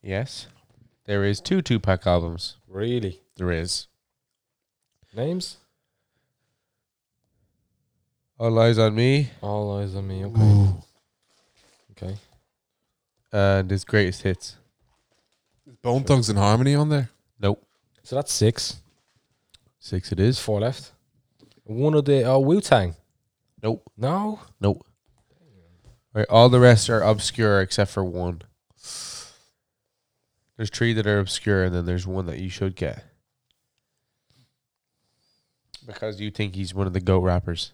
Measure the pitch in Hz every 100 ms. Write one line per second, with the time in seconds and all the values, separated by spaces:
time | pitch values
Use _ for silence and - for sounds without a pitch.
0 | 98 95 131 - - _ _ _ _ _
1 | - 101 98 101 - 190 - 117 95 92
2 | - 87 85 82 - - _ 95 113 123
3 | 101 82 _ - 90 85 87 - - _
4 | _ _ _ _ _ _ _ _ _ _
5 | _ 107 135 180 180 - _ _ _ _
6 | _ _ _ _ _ _ _ _ _ _
7 | _ _ _ _ _ _ _ _ _ _
8 | _ _ _ _ 117 113 113 113 110 107
9 | 123 139 139 - 104 104 104 101 101 95
10 | 95 95 101 113 107 101 98 90 - _
11 | _ _ _ _ _ _ _ _ _ 101
12 | 92 101 _ _ _ _ _ _ _ _
13 | _ _ _ 104 98 98 92 98 - 107
14 | 95 95 98 90 - - _ _ _ _
15 | _ _ _ _ _ _ _ 120 123 123
16 | 139 135 110 101 101 113 131 143 151 147
17 | 123 _ _ _ 98 101 _ _ _ _
18 | - 131 147 - 107 - - - _ _
19 | _ _ _ _ _ _ _ _ - 92
20 | - 90 104 127 - 104 110 131 - _
21 | _ _ _ _ _ _ - 110 147 151
22 | 143 139 120 131 139 185 - 127 90 85
23 | _ _ _ _ _ _ 110 117 - -
24 | 123 180 214 214 - _ 101 - _ _
25 | _ _ _ _ _ 95 _ _ _ _
26 | _ 113 107 110 123 123 123 113 - 113
27 | 98 107 - - 110 101 95 - 101 -
28 | 92 87 87 85 - _ _ _ - -
29 | - - - _ _ _ _ _ _ _
30 | _ _ _ _ _ - 110 - 117 110
31 | 104 104 95 - - 98 92 87 87 90
32 | 92 95 90 71 92 - 98 95 78 -
33 | - _ _ _ _ _ _ _ _ _
34 | _ _ _ 127 123 _ _ _ _ _
35 | _ _ _ _ _ _ _ - 120 110
36 | 110 101 104 - 104 92 95 95 98 92
37 | 90 95 90 90 87 82 -